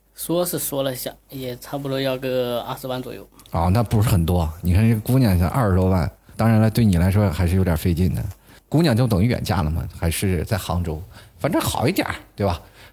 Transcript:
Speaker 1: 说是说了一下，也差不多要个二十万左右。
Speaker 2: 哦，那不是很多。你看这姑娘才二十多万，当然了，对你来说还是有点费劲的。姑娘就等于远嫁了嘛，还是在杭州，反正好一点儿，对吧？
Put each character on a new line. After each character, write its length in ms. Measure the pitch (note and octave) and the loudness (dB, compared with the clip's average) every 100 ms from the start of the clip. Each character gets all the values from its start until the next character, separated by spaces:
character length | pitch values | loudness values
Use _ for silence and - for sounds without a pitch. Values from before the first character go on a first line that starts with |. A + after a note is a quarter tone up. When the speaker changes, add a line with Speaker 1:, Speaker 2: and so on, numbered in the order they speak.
| _ - | _ -12
Speaker 1:
说 300 | - E3+ F3 | -4 -2 -2
是 140 | D3+ | -4
说 240 | - C#3 | -4 -4
了 80 | C3+ | -4
一 40 | B2+ | -6
下， 160 | B2+ - _ | -10 -12 _
也 260 | C#3 B2+ B2 | -12 -10 -10
差 200 | - C#3+ | -10 -8
不 100 | C#3 | -4
多 140 | C3+ | -2
要 160 | C3+ B2+ | -2 -2
个 420 | C3 B2+ B2 A#2 G#2 | -2 -2 -2 -4 -6
二 80 | B2+ | -8
十 120 | C3 | -8
万 140 | B2+ | -8
左 120 | A#2+ | -10
右。 120 | G#2 G2+ - - | -14 -18 -20 -8
Speaker 2:
哦， 180 | - F2 | -2 0
那 80 | G#2+ | 0
不 220 | A2 A2+ | 2 2
是 60 | A#2 | 2
很 160 | G2+ E2 | 2 2
多。 260 | F2 D#2 D#2 | 0 0 -2
你 120 | F2+ | 2
看 160 | F2+ A2+ | 4 4
这 40 | A2 | 2
姑 180 | G#2 C3 | 2 2
娘 220 | A#2 F2+ | 4 4
才 60 | F2+ | 2
二 240 | C#3 G#2+ | 0 2
十 80 | F#2 | 2
多 120 | F#2 | 4
万， 220 | F#2 D2 - - - | 2 0 -6 -12 0
当 140 | A2+ | 2
然 100 | A2 | 4
了， 100 | A2 | 4
对 140 | A2+ | 4
你 140 | A2 E2+ | 4 4
来 120 | F#2 | 4
说 200 | G2 G2+ | 4 2
还 180 | D#2 F2 | 2 0
是 80 | F#2+ | 2
有 80 | |
点 140 | F2+ D#2 | 2 0
费 160 | F2+ | 0
劲 200 | E2 F2+ | 0 0
的。 80 | - G#2+ - - - - | 0 -6 -10 -20 -20 -2
姑 140 | D3 | 2
娘 160 | E3+ A2+ | 2 2
就 100 | B2+ | 2
等 160 | A#2 | 2
于 40 | B2 | 2
远 140 | - | 0
嫁 200 | - - | -2 -2
了 80 | D#2 | 0
嘛， 180 | E2 F#2 - | -2 -6 -4
还 140 | E2+ | -4
是 320 | - G2+ F2 | -2 -2 -2
在 140 | E2+ G2+ | -2 -4
杭 260 | - F2 | -4 -4
州， 180 | E2+ D#2 F#2+ - - - | -4 -6 -10 -20 -20 -6
反 100 | C#3+ | -4
正 120 | D4 | -2
好 260 | - - B2 | -2 -2 -2
一 40 | |
点 140 | G3 - | -2 -4
儿， 80 | - - - | -8 -12 -4
对 100 | G2 | -2
吧？ 140 | E2+ - - - | -2 -8 -20 -20